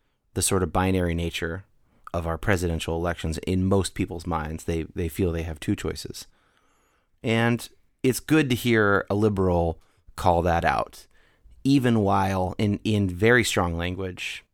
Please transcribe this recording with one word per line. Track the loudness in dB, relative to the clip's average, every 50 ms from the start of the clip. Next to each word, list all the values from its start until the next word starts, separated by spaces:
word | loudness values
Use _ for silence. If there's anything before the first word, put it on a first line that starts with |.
| _ _ _ _ _ _ -6
the | -4
sort | -2 0 0 0 0
of | 0 0
binary | 0 2 2 2 2 2 0 0
nature | -2 -4 -4 -6 -6 -6 -6 -8 -10 -14 _ _ _ _ _ _ _ -16 -10 -8
of | -6 -4 -4
our | -4 -4
presidential | 0 0 0 2 2 0 -2 -2 -2 -4 -4 -2
elections | -2 -2 -4 -4 -4 -6 -4 -4 -2 -2
in | 0 0 2
most | 2 2 2 0 0 -2
people's | -4 -4 -4 -6 -8 -6 -4
minds. | -4 -4 -4 -6 -8 -8 -6
They, | -4 -4 -4 -4 -6 -6
they | -6 -6 -4
feel | -2 -2 -2 -2
they | -2 -2 -6
have | -6 -8 -8
two | -4 -4 -4
choices. | -2 -4 -6 -8 -8 -10 -14 -14 -16 -18 -20 _ _ _ _ _ _ _ _ _ _ _ _ _ _ _ _ _ _ -4
And | -2 0 2 2 2 0 0 -4 -10 _ _ _ _ _ _ 0
it's | 0 0 0
good | 0 2 2 4 4 2
to | 0
hear | 0 2 2 4 4 4 4 4 2 2 0
a | 0
liberal | 2 2 2 2 2 2 2 2 2 2 0 -2 -6 -10 _ _ _ _ -20 -8 -2
call | 2 2 4 4
that | 4 2 2 2 2
out, | 0 0 0 -2 -6 -8 -20 -20 _ _ _ _ _ _ _ _ -20 -14 -4 0
even | 2 4 4 4 4 2 2
while | 2 2 2 2 2 0 0 -2 -2 -4 -4 -2
in, | -2 0 0 -2 -2
in | 0 0 0 0 0
very | 0 2 4 4 4 4 4
strong | 2 0 0 0 0 -2 -2
language | -4 -4 -4 -6 -8 -8 -8 -10 -10 -10 -10 -12 -16 _